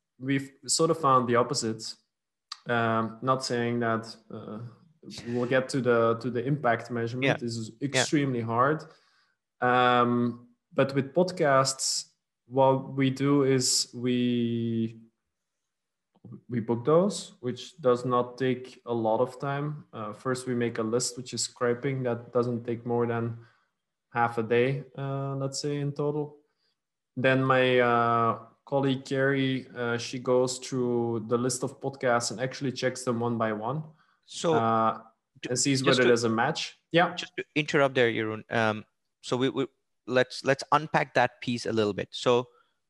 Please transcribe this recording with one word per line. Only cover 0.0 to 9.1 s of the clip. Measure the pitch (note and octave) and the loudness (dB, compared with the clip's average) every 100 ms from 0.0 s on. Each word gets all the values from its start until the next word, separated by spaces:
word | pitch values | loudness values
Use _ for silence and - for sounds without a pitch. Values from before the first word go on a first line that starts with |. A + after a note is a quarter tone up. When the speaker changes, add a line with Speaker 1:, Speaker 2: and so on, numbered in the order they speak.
| _ _ | _ _
Speaker 1:
we've | C3 C3+ C#3 _ B2 | -2 -2 -4 _ -4
sort | - E3 | 0 2
of | D#3+ | 2
found | C#3 C3 A#2+ | 4 4 4
the | A#2 | 2
opposite. | B2 B2+ A2+ A2 - - _ _ _ _ _ - - | 2 0 -4 -4 -10 -16 _ _ _ _ _ -16 -4
Um, | A#2+ A2+ A2+ A2 A2 | 0 2 0 -2 -4
not | B2+ C3 - | -2 -2 0
saying | A#2+ A#2+ A#2+ | -2 0 0
that, | A2+ A2+ A2 - _ | 0 -2 -6 -18 _
uh, | A2 A2 G#2+ A#2+ - _ _ - - A#2+ | -14 -12 -14 -14 -18 _ _ -18 -12 -6
we'll | A#2+ A#2 | -4 2
get | - - | 0 0
to | C#3 | -2
the, | B2 A#2 A2+ A#2 | 2 4 4 0
to | B2+ | -2
the | A#2 B2 | -4 -2
impact | D3 A#2+ A2+ - | 0 0 0 -2
measurement. | A#2+ A#2 B2+ C3+ | -6 -4 0 0
Speaker 2:
Yeah. | A#2 | 0
Speaker 1:
This | A#2+ A2+ | -4 -6
is | A2 - | -10 -8
Speaker 2:
Yeah. | C#3+ | -2
Speaker 1:
extremely | C3 A#2+ D3+ C3+ A#2+ | 0 2 2 0 -2
hard. | A2+ A#2 C3+ D#3 - - _ | -2 2 2 0 -6 -20 _